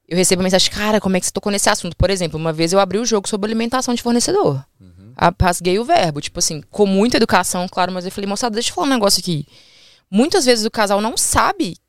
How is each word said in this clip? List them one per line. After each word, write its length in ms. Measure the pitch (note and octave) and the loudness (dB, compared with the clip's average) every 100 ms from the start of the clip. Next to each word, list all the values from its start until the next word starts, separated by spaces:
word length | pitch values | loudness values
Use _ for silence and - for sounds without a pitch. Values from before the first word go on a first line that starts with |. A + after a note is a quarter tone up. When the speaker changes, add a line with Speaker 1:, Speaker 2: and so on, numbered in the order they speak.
| - | -6
Speaker 1:
eu 100 | E3+ | 0
recebo 260 | F#3 F#3 | 2 2
mensagem, 260 | F#3 F#3+ - | 2 2 2
"Cara, 280 | - G#3 G#3+ | -2 0 0
como 160 | F#3+ F#3 | 2 -2
é 40 | |
que 60 | - | -2
você 60 | |
tocou 200 | - G#3 | -4 -4
nesse 180 | G3+ - | 0 0
assunto?" 260 | G#3+ F3+ D#3 | 0 -2 0
Por 140 | F3+ | 0
exemplo, 280 | G3 E3+ D#3 | 0 -2 -4
uma 120 | E3 | -4
vez 200 | D#3 E3 | 0 2
eu 60 | F#3+ | 2
abri 180 | G3 F#3+ | 2 0
o 80 | A#3 | 0
jogo 220 | G#3+ F#3+ | -2 -2
sobre 200 | G#3 F#3+ | -4 -2
alimentação 460 | A3 A#3 C4 B3+ | -2 -2 -2 -2
de 80 | A#3+ | -2
fornecedor. 640 | A#3+ A#3+ - F#4+ C4 C#3 - _ | 0 0 2 2 2 0 -8 _
Speaker 2:
Uhum. 340 | F#2 F2 G2+ B2+ | -20 -20 -18 0
Speaker 1:
A-, 180 | E3+ F3+ | 0 2
rasguei 380 | F#3 F3+ F3 F#3 | 0 0 0 -2
o 60 | A#3+ | 2
verbo, 340 | E4+ F3 D3 | 2 2 -2
tipo 160 | - - | -8 -4
assim, 220 | - D#3 - | -4 -4 -8
com 160 | - G3+ | 0 2
muita 320 | F#3+ A3+ G#3 | 2 2 2
educação, 500 | A3 F#3+ F3+ F3+ F3+ | 2 2 0 -4 -4
claro, 220 | - F3+ | -2 -2
mas 140 | F#3 F3+ | -2 -8
eu 60 | |
falei, 160 | - G3 | -6 -6
"Moçada, 240 | G3+ A#3+ | -4 -4
deixa 160 | G#3 A#3+ | -2 -4
eu 40 | - | -2
falar 120 | D4+ | 0
um 40 | |
negócio 280 | C4 G3+ G3+ | 2 2 2
aqui." 280 | F3+ D#3 D3 - _ _ _ _ - | 0 -4 -6 -16 _ _ _ _ -4
Muitas 340 | F#3+ D4 G4 B3+ | 2 2 2 2
vezes 200 | A#3+ G#3+ | 2 0
o 60 | |
casal 300 | - G3+ G3+ | -2 0 0
não 160 | A3 D#4+ | 0 -2
sabe 580 | - - - F#4+ G#3+ E3 | 0 2 2 0 -4 -6